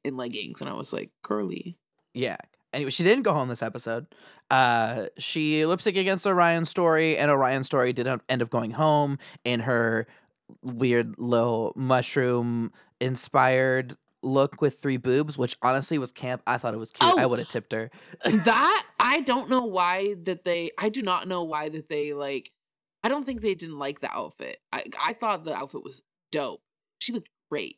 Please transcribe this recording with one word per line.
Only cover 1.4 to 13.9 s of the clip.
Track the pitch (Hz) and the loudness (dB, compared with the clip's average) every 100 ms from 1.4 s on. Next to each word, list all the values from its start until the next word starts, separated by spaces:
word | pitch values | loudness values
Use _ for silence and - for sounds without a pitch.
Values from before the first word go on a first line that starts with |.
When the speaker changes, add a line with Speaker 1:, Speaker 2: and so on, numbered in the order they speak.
| 92 - 175 - _ _ _ | -4 -6 -10 -16 _ _ _
Speaker 2:
Yeah. | 123 123 - - _ _ | -6 -6 -6 -14 _ _
Anyway, | 151 135 | -6 -4
she | - | 2
didn't | 175 254 | 4 4
go | 214 | 4
home | 151 127 | 0 0
this | 117 | -4
episode. | 113 120 117 117 - _ - - - | -6 -6 -6 -6 -8 _ -20 -12 0
Uh, | 131 123 117 113 120 95 - | 4 4 4 0 -2 -8 -8
she | - 160 151 156 | -6 -2 0 2
lip-synced | 160 180 220 190 | 2 0 0 0
against | 190 190 202 | 0 0 2
Orion | 180 170 170 | 4 4 4
Story, | 165 - 165 160 160 151 | 0 2 4 4 4 4
and | 147 | 4
Orion | 139 127 135 | 4 4 0
Story | 131 139 123 | 0 0 2
did | 123 123 123 - | 0 -2 -2 -2
end | 127 | -2
up | 117 | 0
going | 120 113 | -2 -2
home | 131 156 151 143 139 - - | 2 4 4 2 -2 -8 -6
in | 123 120 | -2 0
her | 117 120 113 113 113 - _ _ - - | 2 2 2 0 -4 -12 _ _ -20 -14
weird | 127 120 131 120 113 - | -10 -2 2 2 0 -4
little | 120 117 120 113 113 - | 0 2 2 0 -4 -4
mushroom-inspired | 131 127 - 139 123 123 120 117 113 - _ - 127 127 - 135 131 131 131 127 127 | 0 2 2 0 2 2 0 -2 -4 -8 _ -6 -4 -4 0 4 4 4 2 0 -2